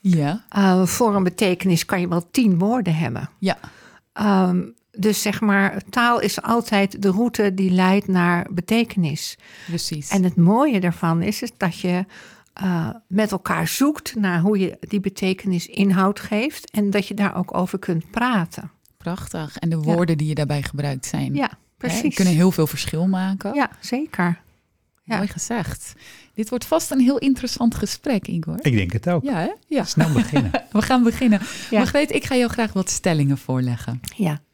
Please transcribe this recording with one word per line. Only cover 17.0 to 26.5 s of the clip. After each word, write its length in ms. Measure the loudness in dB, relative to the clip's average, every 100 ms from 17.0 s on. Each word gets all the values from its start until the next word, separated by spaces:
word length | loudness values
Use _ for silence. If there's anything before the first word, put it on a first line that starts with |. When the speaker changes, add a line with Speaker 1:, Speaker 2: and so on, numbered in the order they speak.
| -2
Speaker 2:
je 60 |
daar 220 | -2 -2 -2
ook 180 | -4 -2
over 220 | -2 -4
kunt 320 | -2 -4 -2
praten. 600 | -2 0 0 -2 -6 -14 _ _ _
Speaker 1:
Prachtig. 600 | -8 -8 -8 -8 -10 -4
En 100 | -2
de 80 | 0
Speaker 2:
Ja. 60 |
Speaker 1:
woorden 360 | 0 2 2 0
die 100 | 0
je 60 |
daarbij 280 | -2 -2 -2
gebruikt 440 | -4 -4 -4 -4 -6
zijn, 280 | -4 -2
Speaker 2:
Ja, 80 | -2 -4
Speaker 1:
hè, 60 | -6 _ _
Speaker 2:
precies. 380 | -4 0 -2
Speaker 1:
kunnen 200 | 2 4
heel 160 | 6 4
veel 160 | 4 -2
verschil 400 | -2 -6 -2 0
maken. 460 | 0 -2 -4 -4
Speaker 2:
Ja, 160 | -2 -4 -4
zeker. 600 | -6 -6 -6 -2 -2 -2 _ _ _ _ _ _
Ja. 120 | -8 -4
Speaker 1:
Mooi 120 | -4
gezegd. 640 | -6 -6 -4 -4 -8 -12 -20 -20 -20 -16
Dit 140 | -8
wordt 160 | -4